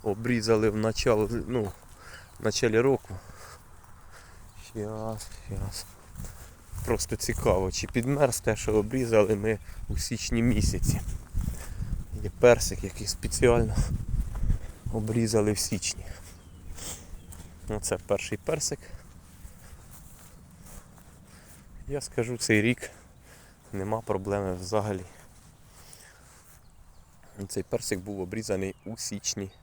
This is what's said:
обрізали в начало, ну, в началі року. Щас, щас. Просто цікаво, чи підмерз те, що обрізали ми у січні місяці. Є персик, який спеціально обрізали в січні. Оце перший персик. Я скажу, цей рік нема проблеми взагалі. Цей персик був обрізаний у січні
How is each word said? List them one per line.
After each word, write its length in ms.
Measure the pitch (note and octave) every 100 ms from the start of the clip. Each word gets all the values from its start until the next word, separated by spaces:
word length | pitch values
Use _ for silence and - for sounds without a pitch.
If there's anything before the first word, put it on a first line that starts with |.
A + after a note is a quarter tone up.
обрізали 680 | A2 G2+ A#2 A#2+ A2 A2 A2
в 60 | G#2+
начало, 520 | A2 - C3 G#2+ G#2 A#2 D#2
ну, 240 | B2 G2+ - - - - - - -
в 40 |
началі 360 | A2 - A#2 A2
року. 340 | C3 C3 - F#2 - - - - - - - - - - - - - - -
Щас, 580 | A2+ G#2 A2 A2 A2 - - -
щас. 400 | G2 G2 - - - - - - - - - - -
Просто 320 | - A2 - A2
цікаво, 560 | - - A#2+ F#2 F#2
чи 140 | - -
підмерз 540 | B2 B2 C#3+ C#3 -
те, 160 | - G#2+
що 160 | -
обрізали 640 | G#2+ G#2 C3 A#2 A2 G#2 G#2
ми 220 | A2 G#2+ - - -
у 100 | -
січні 440 | - A#2 - A#2
місяці. 580 | A#2+ G#2+ - G2+ - - - - - - - - - - - - - -
Є 80 | G2+ -
персик, 440 | A#2+ A#2 - F#2+
який 220 | G2 - G2+
спеціально 720 | - - - B2 A#2+ A2+ - - - - - - - - - - - -
обрізали 600 | A2 G#2+ A2+ A2+ A2 G#2
в 60 | G2+
січні. 480 | - G2 - - - - - - - - - - - - - - - - - - -
Оце 300 | G#2+ - F#2
перший 400 | - G2+ - G#2+
персик. 400 | - D3+ - D3 - - - - - - - - - - - - - - - - - - - - - - - - - - - - - - -
Я 120 | C#3
скажу, 360 | - - A#2 B2
цей 260 | - G#2+
рік 280 | A2 B2 - - - - - - - - -
нема 280 | G2 G2 A2
проблеми 540 | A2+ G2 G2 G2+ F#2+
взагалі. 500 | F2+ F#2 G#2+ G#2 F#2+ F#2 - - - - - - - - - - - - - - - - - - - - - - - G2
Цей 140 | -
персик 380 | - A#2+ - F#2+
був 200 | G2 G2
обрізаний 540 | F2+ A2 A2 F#2+ F#2+ -
у 120 | - A2+
січні 540 | - G2+ - - F#2+ -